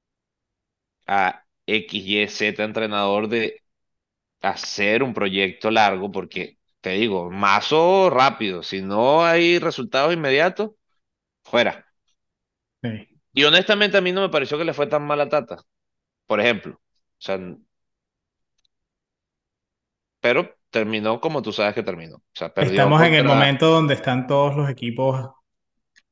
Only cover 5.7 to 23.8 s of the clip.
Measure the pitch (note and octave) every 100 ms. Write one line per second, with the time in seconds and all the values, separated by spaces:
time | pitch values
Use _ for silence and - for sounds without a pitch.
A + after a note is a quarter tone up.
5.7 | A2+ G#2 F#2+ G2+ G2 F2 F#2+ E2 - _
6.7 | _ F#2 F#2+ A#2 F#2 F2 G2 G2+ G2+ -
7.7 | D#3 E3+ F#3+ F#3 B2+ C3 - G#2+ F2+ -
8.7 | F#2+ F#2+ G#2 B2 D#3 E3+ E3 E3+ F3 D#3+
9.7 | C#3 B2 C3 D3+ F3 C#3+ C#3 F3 F3+ G#3+
10.7 | - _ _ _ _ _ _ _ A#2+ G#2
11.7 | - - _ _ _ _ _ _ _ _
12.7 | _ A#2+ G#2+ - _ _ C3+ D3 E3+ F#3+
13.7 | G#3 G#3 G3 F3+ F#3 F#3+ D#3 B2+ D3 E3
14.7 | C#3 C#3+ D3+ D3 D3 C#3 D3+ B2 - _
15.7 | _ _ _ _ _ - G#2 A#2 G#2 E2
16.7 | - _ _ _ _ - F#2+ F2+ - _
17.7 | _ _ _ _ _ _ _ _ _ _
18.7 | _ _ _ _ _ _ _ _ _ _
19.7 | _ _ _ _ _ A#2+ C3 F3 - _
20.7 | A#2 G#2+ A2 G#2+ A#2 D#3+ D3 G#2+ G2+ G#2
21.7 | A2 G2 F2 E2 - _ - - - C3
22.7 | - C#3 D3+ E3+ D#3 C#3+ C3+ C#3 C3+ D#3+
23.7 | D#3+